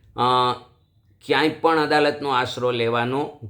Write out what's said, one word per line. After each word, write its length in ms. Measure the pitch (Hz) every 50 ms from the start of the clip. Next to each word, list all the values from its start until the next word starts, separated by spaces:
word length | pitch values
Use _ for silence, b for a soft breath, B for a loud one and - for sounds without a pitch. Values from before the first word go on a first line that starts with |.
| _ _ - -
અ, 360 | 120 123 127 127 123 123 120 - - - _ _ _ _ _ _ _ _ _ _ -
ક્યાંય 240 | - 143 135 147 156
પણ 300 | 156 - - 165 160 160
અદાલતનો 500 | 151 143 151 151 147 147 147 - 147 143
આશરો 420 | 135 123 127 123 - 127 123 123
લેવાનો 680 | 123 120 117 113 117 120 117 123 131 139 147 151 - - - 107